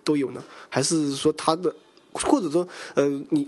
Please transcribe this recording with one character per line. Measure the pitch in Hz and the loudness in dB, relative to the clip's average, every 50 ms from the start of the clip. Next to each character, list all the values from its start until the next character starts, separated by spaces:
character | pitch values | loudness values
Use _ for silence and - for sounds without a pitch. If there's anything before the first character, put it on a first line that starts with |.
| _ | _
都 | - 151 | 0 2
有 | 147 139 123 | 2 0 -2
呢？ | 127 127 - - - - - - | -4 -10 -14 -16 -18 -20 -16 -4
还 | - - | -2 -2
是 | 135 - 170 160 151 143 139 | 0 2 2 0 0 0 -2
说 | 131 - 156 151 | 0 0 0 0
它 | - - 175 165 175 | 2 0 0 0 2
的， | 180 156 - - - _ _ _ _ _ - | 0 -4 -4 -6 -10 _ _ _ _ _ -8
或 | - - - 302 277 | -4 2 2 2 4
者 | 196 151 | 2 2
说， | 143 175 180 175 - - - - - | 0 0 0 -2 -6 -12 -16 -4 0
呃， | - 143 143 139 139 143 - | 0 2 2 0 -2 -2 -2
你， | 165 147 143 | 0 0 0